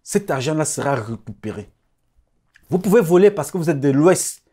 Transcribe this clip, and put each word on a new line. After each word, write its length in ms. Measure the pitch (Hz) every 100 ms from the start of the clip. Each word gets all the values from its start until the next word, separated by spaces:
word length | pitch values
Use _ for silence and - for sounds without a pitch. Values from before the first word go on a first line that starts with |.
cet 280 | - 202 202
argent-là 340 | 139 127 156
sera 300 | 147 - 135
récupéré. 760 | 135 110 113 - 101 107 104 101 _ _ _ _ _ _ _ _ _ _
Vous 80 | 180
pouvez 220 | 190 226
voler 300 | 165 175 202
parce 200 | 202 143
que 80 | 185
vous 120 | 165
êtes 100 | 143
de 100 | 139
l'Ouest. 520 | 135 165 185 - - _